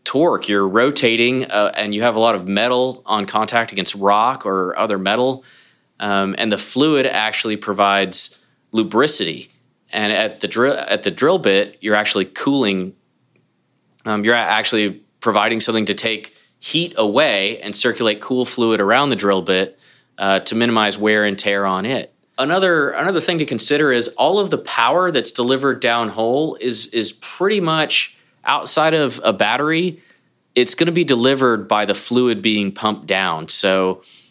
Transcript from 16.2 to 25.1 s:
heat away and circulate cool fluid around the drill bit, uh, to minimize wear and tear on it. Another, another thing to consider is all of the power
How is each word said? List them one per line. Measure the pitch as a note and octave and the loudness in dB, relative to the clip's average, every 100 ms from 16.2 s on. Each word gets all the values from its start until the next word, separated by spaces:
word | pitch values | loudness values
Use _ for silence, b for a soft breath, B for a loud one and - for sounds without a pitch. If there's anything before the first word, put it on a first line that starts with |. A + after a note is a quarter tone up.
| - b b b | -10 b b b
heat | - D#3+ E3+ - | -6 -4 -4 -2
away | G#2+ A2+ D3+ G2+ G2 A#2 | 0 2 2 0 -2 -6
and | G#2 | -6
circulate | G2 B2 - A2+ G#2 | -2 -2 0 -2 -2
cool | - B2+ | -2 -2
fluid | A#2+ - A#2 G#2+ | -2 0 2 2
around | G2 B2 C#3+ | 4 2 2
the | G#2+ | 0
drill | G2+ F#2+ | 0 0
bit, | F2 F#2 F#2+ b b b b - | 0 0 -2 b b b b -4
uh, | G2 G2 | 0 0
to | - A2+ | 0 0
minimize | A#2+ A2+ G#2 G2+ | 0 2 0 0
wear | G#2+ G#2+ | 0 2
and | G#2 G2 | 0 -2
tear | G#2 G2+ | -2 0
on | G2 F#2 G#2+ | 0 -2 -2
it. | B2+ - _ _ - | -6 -8 _ _ -4
Another, | C#3 F#3 F#3+ E3 C#3+ | -2 2 2 2 0
another | F#2 E3+ F3 | -2 -2 -2
thing | - E3 | -2 -2
to | |
consider | D3 A2+ - D3 D3+ | -2 -2 0 2 2
is | B2 A#2 | 2 0
all | - C#3 G3+ | 0 2 2
of | F#3+ | 0
the | D3 | -4
power | - - A#2 E3 F3+ | -2 0 2 2 2